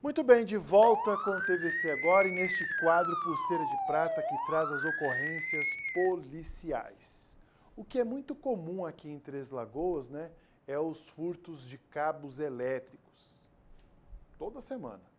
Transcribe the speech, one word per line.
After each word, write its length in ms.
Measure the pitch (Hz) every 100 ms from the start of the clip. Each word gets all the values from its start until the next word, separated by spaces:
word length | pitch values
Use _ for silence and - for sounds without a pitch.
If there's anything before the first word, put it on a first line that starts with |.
Muito 200 | 285 294
bem, 200 | 254 240
de 140 | 220 208
volta 580 | 151 190 226 214 214 196
com 120 | 196
o 160 | 196 190
T 100 | 180
V 140 | 165
C 180 | 151 165
Agora 360 | 139 160 190 196
e 60 |
neste 320 | 180 185 - 160 -
quadro 360 | 165 165 1077 1077
Pulseira 420 | 1077 1077 988 932
de 220 | 906 807 784
Prata, 340 | - - 640
que 160 | 622 807 960
traz 200 | 160 156
as 120 | 147
ocorrências 840 | 160 151 147 127 151 160 - 156 - - -
policiais. 1400 | 180 185 180 131 156 160 - 165 127 113 - - - - - - _ - -
O 100 | 208
que 140 | 262
é 40 |
muito 300 | 233 262 269
comum 500 | 277 269 214 160 185
aqui 240 | 170 - 151
em 120 | 147
Três 320 | 143 139 127
Lagoas, 580 | 131 110 120 180 165 123
né, 220 | 143 165 - - _ -
é 120 | 143
os 280 | 160 156 -
furtos 600 | - 165 170 - 156 127
de 80 | 131
cabos 640 | _ 147 151 147 143 131
elétricos. 960 | 151 123 127 131 127 - _ _ - - _ _ - - - - - - - -
Toda 200 | 170 226
semana. 440 | - 262 139 98 -